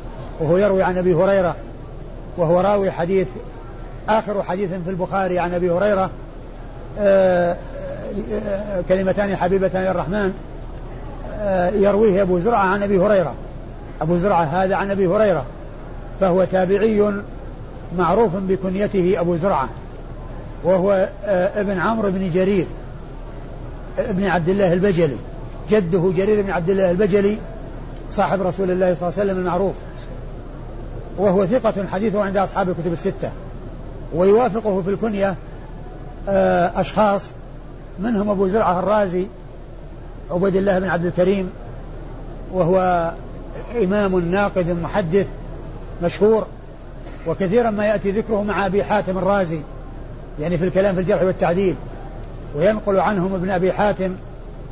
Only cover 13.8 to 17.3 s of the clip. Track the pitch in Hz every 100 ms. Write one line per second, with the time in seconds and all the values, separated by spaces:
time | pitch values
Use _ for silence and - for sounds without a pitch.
13.8 | - - 156 175 202 175 160 180 190 180
14.8 | 196 196 185 208 214 160 123 - - -
15.8 | - - - - 190 180 180 185 185 196
16.8 | 226 208 208 202 -